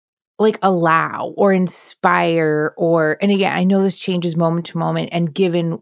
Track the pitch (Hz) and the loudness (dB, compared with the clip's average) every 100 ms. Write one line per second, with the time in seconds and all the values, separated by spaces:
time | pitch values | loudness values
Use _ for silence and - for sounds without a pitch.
0 | _ _ _ - 214 214 190 180 165 160 | _ _ _ -2 0 2 0 2 2 2
1 | 151 - - - 202 190 185 - - - | 0 -6 -8 0 2 2 0 -4 -18 -2
2 | 185 175 175 165 156 151 151 - 170 165 | 0 2 2 0 0 0 -2 -2 0 2
3 | 156 151 202 196 185 151 185 196 196 185 | 2 0 0 2 0 0 2 2 2 -2
4 | - 180 175 160 165 170 165 170 165 165 | -4 -4 -2 0 0 -2 -4 -6 -4 -4
5 | 160 170 170 143 185 175 170 165 | -4 -4 -4 0 0 0 -2 -6